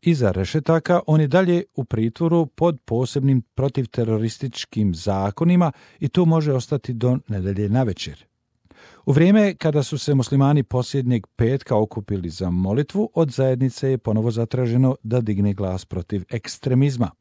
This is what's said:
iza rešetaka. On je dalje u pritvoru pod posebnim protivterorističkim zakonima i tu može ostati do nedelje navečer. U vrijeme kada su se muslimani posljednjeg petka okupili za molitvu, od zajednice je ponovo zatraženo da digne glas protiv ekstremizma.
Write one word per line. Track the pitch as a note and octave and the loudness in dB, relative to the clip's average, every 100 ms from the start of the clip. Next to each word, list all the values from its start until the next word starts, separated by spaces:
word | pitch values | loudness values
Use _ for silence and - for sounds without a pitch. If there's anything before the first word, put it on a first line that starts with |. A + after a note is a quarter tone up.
iza | - D#3+ A2 | 2 2 2
rešetaka. | F2+ F#2+ D#3 D3 E3 - F3 - | 0 -2 -2 0 0 2 0 2
On | D#3 | 2
je | D3 | 4
dalje | F3+ F#3 F3 - | 2 2 0 -2
u | - | -8
pritvoru | B2 A2 A2+ - E3 E3+ D#3 | -4 -2 -2 0 0 2 0
pod | - E3+ D3 | 0 -2 -2
posebnim | - A#2 C3 C#3+ C3+ C3 | -4 -4 -2 0 2 2
protivterorističkim | A2+ - C3+ C3+ A#2+ - A2+ A2 A2+ - C3+ - - - G#2 | 0 -4 -4 -4 -6 -4 -2 0 -2 -6 -10 -10 -10 -2 -2
zakonima | E2 F#2 F#2+ G2 - E3 F3+ E3+ - - _ | -2 -4 -2 -4 0 2 2 2 -2 -20 _
i | C#3+ | -4
tu | - E3+ | 0 2
može | D#3+ D3+ | 2 0
ostati | C3 - C#3+ - | -2 -2 -6 -4
do | A#2 B2 B2+ - | -2 0 0 -4
nedelje | G#2 F#2 G2 G#2 | -4 -4 -2 0
navečer. | A#2 B2 E2+ - C#2+ _ _ _ _ _ _ - - - | 0 0 -4 -10 -14 _ _ _ _ _ _ -20 -12 0
U | |
vrijeme | C#3+ E3+ G#3+ G#3 | 4 6 6 4
kada | E3 D#3+ D3 | 0 0 0
su | C3+ C#3+ | -2 -4
se | - | 0
muslimani | C#3 B2 C#3 C#3 D3 | 0 2 2 4 2
posljednjeg | C3 B2+ B2 C#3 B2 A#2+ - - | 0 -4 -2 -2 0 -2 -2 -2
petka | A#2 C3+ - A2+ | 0 0 0 0
okupili | G#2+ - G2+ G2+ E2+ | 0 -4 -6 -6 -6
za | E2 F#2 | -6 -2
molitvu, | F2+ F#2 A2 D3 G3 G#3+ | 0 0 0 -2 -2 -2
od | - D#3+ | 0 -2
zajednice | B2+ C3 B2+ C3 - C3+ | 0 0 0 -2 -2 -2
je | B2+ | -2
ponovo | - A2 A2+ | -2 0 0
zatraženo | A2+ A2+ B2 B2 A#2+ C3 C3 | -2 -4 -2 0 2 2 0
da | A2 B2 | -2 -2
digne | A2+ G2 G2+ | 0 0 0
glas | G2 G2 F#2 | 0 -4 -6
protiv | - F2+ F2 G2+ F2 | -6 -10 -6 -8 -6
ekstremizma. | A#2 - - C3+ B2+ C#3+ B2+ A2+ _ | -10 -10 -8 -2 2 2 0 -6 _